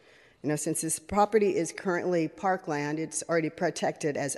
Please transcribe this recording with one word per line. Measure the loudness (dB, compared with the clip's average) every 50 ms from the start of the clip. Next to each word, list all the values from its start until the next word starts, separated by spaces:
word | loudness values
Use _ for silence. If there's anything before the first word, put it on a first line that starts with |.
| _ -20 -20 -20 -20 -20 _ _
You | -2 -2
know, | -2
since | 0 -2 -2 -2 -2
this | -2 -4 -4 -6
property | -6 0 2 4 4 6 6 4 4 4 4
is | 2 0 -2
currently | -4 -4 -2 0 0 0 2 2 2 2 0 0
parkland, | -4 -2 0 0 0 0 -2 -4 -2 -2 -2 -2 -2 -4
it's | -4 -4 -6 -8 -2 0
already | 0 0 0 0
protected | -2 -2 -2 -2 0 0 -2 -2 -2 -2 -2 -2 -2
as | 0 -2 -4 -4